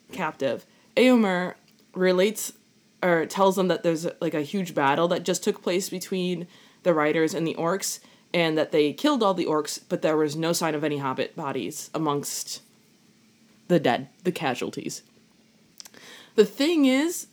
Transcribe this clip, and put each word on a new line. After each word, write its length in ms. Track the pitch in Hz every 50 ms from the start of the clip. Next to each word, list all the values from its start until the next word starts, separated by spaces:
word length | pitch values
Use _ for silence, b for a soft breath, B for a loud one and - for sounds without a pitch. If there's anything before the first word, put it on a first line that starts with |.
| _ -
captive. 540 | - 180 170 156 151 - 135 131 113 - - b b b b b b -
Eomer 560 | 240 254 254 233 220 190 185 175 180 175 - - _ _ _ _ _ _ -
relates, 600 | 185 185 185 185 180 185 220 214 - - - - _ _ _ _ _ _ _ _ - -
or 220 | 185 170 165 151
tells 300 | 147 - 190 196 196 185
them 120 | 202 185 185
that 140 | 165 -
there's, 240 | - 170 165 151 170 165 - -
like, 140 | 170 160 165
a 60 | 156
huge 340 | 147 139 - 202 180 170 151
battle 320 | 160 143 135 143 151 170 175
that 160 | 180 - 175
just 200 | - 180 - -
took 200 | 214 208 - -
place 260 | 208 175 190 196 -
between 560 | - 185 180 - 196 185 180 180 180 165 175 b b b b b b b b
the 100 | 185 170
riders 400 | 156 147 151 170 165 160 156 170
and 140 | 151 165 156
the 80 | -
orcs, 440 | - 165 165 190 196 - - - - b b b b b b -
and 220 | 175 170 160 156
that 160 | 156 147 -
they 220 | - 156 151 147 -
killed 300 | - - 302 294 247 220
all 100 | 196 190
the 120 | 175 160 -
orcs, 320 | 156 151 151 - - - - -
but 140 | 180 170 -
there 120 | 160 156 151
was 180 | 156 147 143
no 180 | 160 160 165 175
sign 220 | - 175 160 156
of 80 | 147 151
any 160 | 151 147 143
hobbit 360 | 139 131 131 139 127 - -
bodies 540 | 165 160 139 131 135 95 90 - - - - -
amongst 640 | 151 160 151 143 143 - - - - - - - - _ _ _ _ _ _ _ _ _ _ _ _ _ _ _ _ _ _ _ _ _ -
the 120 | 175 165
dead, 280 | 139 135 120 - 135 - _ _ -
the 80 | 180
casualties. 680 | 175 - 170 135 120 - - - - - - - - - - _ _ _ _ _ _ _ _ _ _ _ _ _ _ - - - B B B B B B B B B
The 100 | - 208
thing 400 | - - - 277 320 349 311 277
is, 400 | 262 254 269 302 339 359 - - -